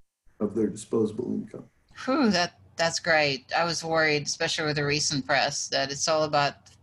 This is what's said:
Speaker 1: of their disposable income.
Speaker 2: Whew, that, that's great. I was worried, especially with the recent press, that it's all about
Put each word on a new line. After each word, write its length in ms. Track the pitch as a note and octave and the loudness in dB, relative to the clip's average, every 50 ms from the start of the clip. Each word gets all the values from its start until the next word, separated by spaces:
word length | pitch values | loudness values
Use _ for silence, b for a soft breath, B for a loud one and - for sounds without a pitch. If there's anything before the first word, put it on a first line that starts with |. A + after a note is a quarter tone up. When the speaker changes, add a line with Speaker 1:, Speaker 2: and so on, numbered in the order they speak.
| - _ _ _ _ - _ - | -20 _ _ _ _ -18 _ -4
Speaker 1:
of 140 | G#2+ G2+ G2 | -4 -2 0
their 120 | A2+ G#2+ | 0 0
disposable 640 | F#2+ F2 - - - A#2+ A2+ G#2+ G2+ - - - G#2+ | 0 -2 -6 -6 -2 0 0 0 0 -2 -4 -4 -4
income. 320 | G#2 G#2+ - - - - - - _ _ _ _ - - - | -4 -4 -6 -8 -12 -16 -16 -18 _ _ _ _ -18 -10 -4
Speaker 2:
Whew, 260 | - C4 D#4+ C4 G#3+ | -2 0 2 4 4
that, 280 | F#3 F3 F3 E3+ - _ - - - | 4 2 0 0 -4 _ -20 -14 -4
that's 220 | - E3 E3+ E3 - | 0 0 0 0 -2
great. 460 | - F3 D#3+ D#3 D3+ C#3+ - - - - - | 0 2 4 4 4 2 0 -2 -6 -4 -2
I 80 | D#3 E3+ | 0 0
was 200 | E3+ D#3+ - E3 | 0 -2 -4 -4
worried, 400 | E3 D#3+ D#3+ D#3 D#3 D3 D3 C#3+ | 0 2 2 4 4 2 0 0
especially 380 | - - - E3 D#3+ - - D#3+ | -4 -4 -2 -2 -2 -2 -2 -2
with 100 | D3+ D3 | -2 0
the 80 | D3+ D3 | 0 0
recent 400 | C#3+ D3 D3+ C#3+ - D#3 C3+ B2+ | 0 0 0 0 -2 -2 -2 0
press, 440 | - C#3+ C3 G#2+ C#3+ C#3+ - - - | 0 2 2 2 0 -2 -4 -6 -2
that 240 | C3 C#3 C#3 C3+ | -2 -2 -2 -2
it's 160 | C#3+ C#3+ - E3+ | -4 -4 0 0
all 160 | D#3+ D#3 D#3 | 2 2 2
about 300 | D3+ D3 D3 C#3+ C#3 - - _ - - _ | 2 2 2 2 2 -2 -6 _ -20 -20 _